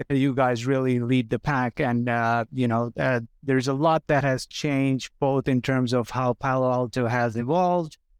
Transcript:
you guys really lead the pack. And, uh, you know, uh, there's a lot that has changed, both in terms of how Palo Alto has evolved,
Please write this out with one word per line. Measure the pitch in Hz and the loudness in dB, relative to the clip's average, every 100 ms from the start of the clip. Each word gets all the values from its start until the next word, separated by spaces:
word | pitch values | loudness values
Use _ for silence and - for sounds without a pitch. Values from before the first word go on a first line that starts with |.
| - | -4
you | 139 139 | 0 0
guys | 127 127 120 123 | 2 0 0 0
really | 135 131 123 | 0 2 0
lead | 120 131 113 | 2 0 0
the | 123 | -2
pack. | - 139 123 - | 0 0 -2 -2
And, | 135 120 123 | -2 0 0
uh, | 117 117 117 117 | 0 0 0 -2
you | 131 123 | -2 0
know, | 113 120 131 | 0 -2 -2
uh, | 135 123 117 _ | 0 0 -4 _
there's | 135 131 127 | 0 0 2
a | |
lot | 135 160 160 - | 0 2 2 2
that | 143 | 0
has | 139 127 - | 2 -2 -6
changed, | - 151 135 135 131 - - | -6 -2 0 0 -2 -4 -4
both | 139 135 135 | 0 0 2
in | 127 | 0
terms | 127 131 123 | 2 0 2
of | 123 110 | 0 -2
how | 127 127 | -2 -2
Palo | 120 139 131 127 | -2 -2 0 0
Alto | 127 123 131 117 | 0 -2 -2 0
has | 123 120 113 | 0 0 -2
evolved, | 120 170 180 180 156 - _ _ | -2 0 2 0 -2 -10 _ _